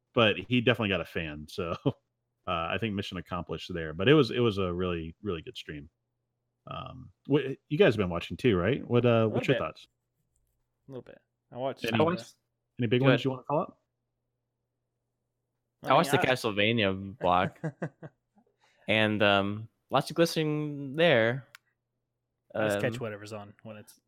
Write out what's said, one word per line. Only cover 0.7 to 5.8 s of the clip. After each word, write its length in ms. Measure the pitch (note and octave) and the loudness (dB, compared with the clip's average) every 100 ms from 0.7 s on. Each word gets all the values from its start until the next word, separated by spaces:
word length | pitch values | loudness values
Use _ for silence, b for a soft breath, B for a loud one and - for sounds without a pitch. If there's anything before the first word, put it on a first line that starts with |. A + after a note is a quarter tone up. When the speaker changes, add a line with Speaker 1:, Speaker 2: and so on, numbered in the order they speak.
| A#2+ G#2 | 2 2
Speaker 1:
got 120 | F2+ | -2
a 40 | D#2+ | -4
fan, 400 | F#2 D#2+ D2+ D2+ | -8 -8 -10 -12
so, 260 | - E2+ F#2 | -8 -6 -4
<laughs> 60 | C#3 | -4
uh, 60 | - _ _ _ _ - | -4 _ _ _ _ -6
I 300 | E2+ E2 G2 | -4 -4 -4
think 140 | A2+ | -4
mission 240 | G2+ - F2+ | -4 -6 -8
accomplished 560 | - F2+ E2 E2 - | -8 -8 -6 -10 -8
there. 200 | F2 D#2+ | -8 -8
But 140 | D#2 G#2 | -2 4
it 60 | |
was, 180 | D#3 A#2+ | 4 4
it 80 | A#2+ | 2
was 180 | A#2+ G2 | 0 0
a 140 | F2+ | -2
really, 440 | F2 F#2 E2+ D#2+ - | -2 -4 -4 -8 -10
really 200 | G#2 E2 | -8 -8
good 160 | D2+ - | -10 -16
stream. 320 | - D2+ | -14 -14